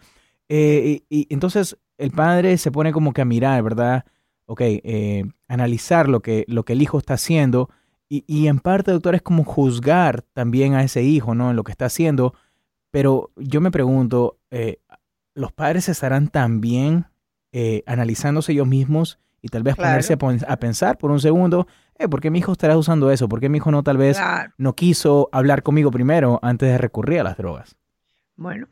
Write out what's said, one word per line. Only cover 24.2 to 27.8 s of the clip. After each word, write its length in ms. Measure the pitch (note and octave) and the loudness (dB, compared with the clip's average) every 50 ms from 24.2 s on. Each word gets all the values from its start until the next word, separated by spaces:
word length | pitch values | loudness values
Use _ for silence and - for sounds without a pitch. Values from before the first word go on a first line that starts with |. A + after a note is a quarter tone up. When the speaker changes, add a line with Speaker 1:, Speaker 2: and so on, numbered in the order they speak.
| F#3 F3+ F3 F3 - - _ | 0 -2 -4 -4 -6 -10 _
Speaker 1:
no 180 | - C3+ C3+ B2 | -4 -2 -2 -2
quiso 520 | - E3+ F3 D#3+ - - D#3 C#3+ C#3+ C#3 - - | 2 2 2 2 2 4 4 4 4 2 2 0
hablar 280 | C3 C3 C#3+ C#3 C#3 | 0 2 2 2 2
conmigo 300 | - D3+ D3 D#3 D3 C#3+ | 2 2 2 4 2 2
primero 480 | A#2+ B2 B2 C3+ D#3+ E3+ C#3+ B2 A#2+ A#2+ | 2 2 2 2 2 2 4 2 2 0
antes 280 | - B2 A#2+ A#2 C3+ C3 | 0 -2 -2 0 2 2
de 80 | B2+ | 2
recurrir 420 | B2+ B2 A#2 - A2 G#2+ C3 E3 E3+ | 2 0 -2 -4 -4 -2 -2 -2 -2
a 40 | A#2+ | -2
las 120 | F#2 F2+ | -4 -6
drogas? 400 | - F#2+ F2+ D#2 B1 - - _ _ | -6 -8 -8 -10 -10 -14 -20 _ _